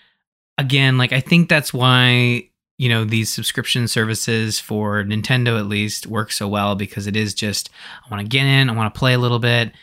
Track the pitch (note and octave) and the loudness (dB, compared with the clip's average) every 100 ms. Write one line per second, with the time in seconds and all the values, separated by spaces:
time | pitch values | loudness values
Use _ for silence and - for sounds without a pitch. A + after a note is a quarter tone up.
0 | _ _ _ _ _ - C3+ C#3 C3 C3 | _ _ _ _ _ -4 0 4 4 4
1 | B2 C3 - E3+ E3 D#3 - B2+ B2+ B2+ | 2 0 2 4 4 2 0 0 4 4
2 | B2 B2 B2 A#2+ - _ _ - B2 A2+ | 4 4 2 0 -6 _ _ -4 0 0
3 | A2 A2+ G#2+ - A2 - - C3 A#2 A#2+ | 0 0 -2 -4 -6 -6 -4 -2 -2 -2
4 | A2 G#2+ - A2+ A2 G#2+ - G#2+ G#2 G#2 | -2 -2 -2 -2 -2 -4 -4 -4 -2 -2
5 | G2 G#2+ G#2 B2+ A#2+ A2+ G2+ G#2 G#2 - | -2 -2 0 0 0 -2 -2 -2 -4 -6
6 | - A2 A2 - G2+ G#2 G2+ G2+ G2 - | -6 -6 -6 -6 -4 -2 -2 -2 -6 -8
7 | G2+ G#2 G#2+ - G#2+ F#2 - - - - | -4 -4 -4 -4 -6 -6 -8 -16 -20 -20
8 | - G2+ G#2 C3+ C#3 C3+ C3 A2+ G#2+ - | -12 -10 -2 0 4 4 2 0 -2 0
9 | C3 B2 B2 A#2+ A#2+ A#2+ A2+ - | 0 2 2 0 0 0 -2 -8